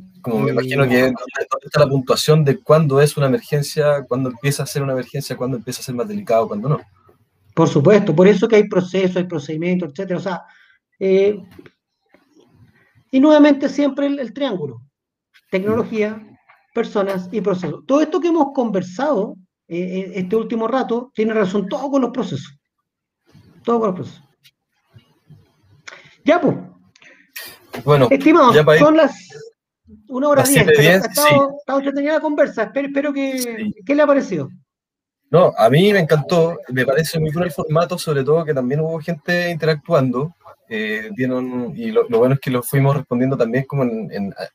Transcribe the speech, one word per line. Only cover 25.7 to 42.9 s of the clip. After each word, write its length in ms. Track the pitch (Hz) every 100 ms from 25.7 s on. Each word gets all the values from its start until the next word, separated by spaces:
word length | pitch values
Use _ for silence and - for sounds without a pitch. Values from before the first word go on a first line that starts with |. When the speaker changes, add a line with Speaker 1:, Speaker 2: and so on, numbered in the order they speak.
| _ - - - _ -
Speaker 2:
Ya, 160 | 349
pues. 140 | 269 - - _ _ _ - _ _ - - - _ -
Speaker 1:
Bueno, 240 | 139 143 127
Speaker 2:
Estimados, 460 | 269 302 339 254 151
Speaker 1:
ya 80 |
para 140 | 151 160
ir. 60 |
Speaker 2:
son 140 | 294 311
las 160 | 285 - - 440 453 _ _ _ _ - -
una 220 | 254 294
hora 120 | 269
Speaker 1:
Las 80 | 262
Speaker 2:
diez, 140 | 269
pero 120 | 185 147
Speaker 1:
siete 120 | 156
diez, 120 | 190
Speaker 2:
ha 40 | 220
estado, 200 | - 294
Speaker 1:
sí. 80 | 285
Speaker 2:
ha 220 | 277 -
estado 200 | - 277
entretenida 340 | 277 277 285
la 60 | 311
conversa. 440 | 311 302 262 226
Espero, 240 | 214 277 277
espero 260 | 277 294
que, 240 | 277 269 262
Speaker 1:
Sí. 380 | 240 226 214 - 196
Speaker 2:
¿qué 80 |
le 80 | 285
ha 60 | 294
parecido? 420 | 277 - 170 127 - _ _ _ _ _ _ -
Speaker 1:
No, 220 | 160 165 -
a 120 | 110
mí 220 | 143 202
me 80 | 202
encantó, 600 | 156 151 - 175 165 170 -
me 160 | 127 127
parece 340 | 151 160 165
muy 120 | 156
bueno 140 | 156 175
el 60 |
formato, 460 | 175 165 156 170 175
sobre 260 | 165 139
todo 220 | 131 160 156
que 80 |
también 280 | 135 123 147
hubo 180 | 156 165
gente 500 | 156 160 - 175 175
interactuando, 840 | 165 156 156 - 165 131 123 156 - - - -
eh, 400 | 110 107 107 107 101
dieron, 580 | 127 127 127 123 120 -
y 160 | 113
lo, 160 | 113 117
lo 120 | 113
bueno 160 | 127 135
es 40 |
que 120 | -
lo 100 | 123
fuimos 340 | - 139 139